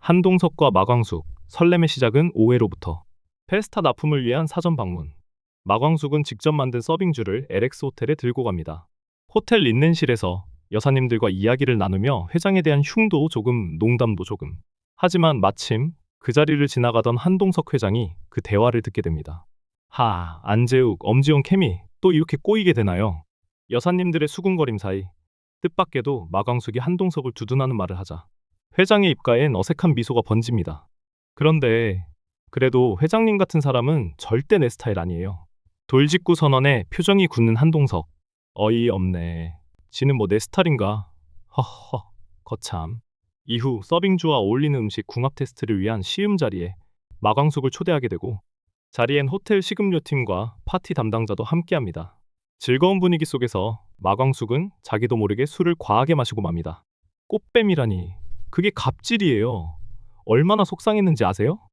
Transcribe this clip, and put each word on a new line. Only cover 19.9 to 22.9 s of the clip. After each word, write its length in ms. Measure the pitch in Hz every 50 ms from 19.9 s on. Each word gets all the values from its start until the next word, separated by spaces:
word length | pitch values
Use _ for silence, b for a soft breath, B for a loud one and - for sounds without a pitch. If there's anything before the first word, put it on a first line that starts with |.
| - - 123 113 98 87 87 82 82 82
안재욱, 560 | - - 104 113 123 117 127 131 127 117 98 82 -
엄지용 380 | - 113 135 135 147 156 143
케미 380 | 131 - 190 196 185 117 90 - - - - _
또 120 | - 185
이렇게 240 | 175 151 165 - - 143
꼬이게 300 | - - 214 220 202 180
되나요?" 520 | 147 117 107 95